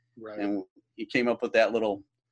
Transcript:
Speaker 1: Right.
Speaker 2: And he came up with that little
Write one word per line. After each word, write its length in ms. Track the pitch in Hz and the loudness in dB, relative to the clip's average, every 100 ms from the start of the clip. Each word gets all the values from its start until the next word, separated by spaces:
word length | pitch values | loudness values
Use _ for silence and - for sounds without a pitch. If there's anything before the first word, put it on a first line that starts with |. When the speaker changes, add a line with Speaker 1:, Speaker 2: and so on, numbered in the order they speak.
| _ - | _ -20
Speaker 1:
Right. 220 | 110 107 | -14 -6
Speaker 2:
And 220 | 101 101 95 _ _ - | -4 -4 -6 _ _ -14
he 100 | 107 | -4
came 220 | 127 120 | 0 0
up 140 | 113 | 0
with 120 | 120 | 2
that 200 | 113 107 | 4 4
little 300 | 113 107 98 - _ _ | 2 0 -2 -8 _ _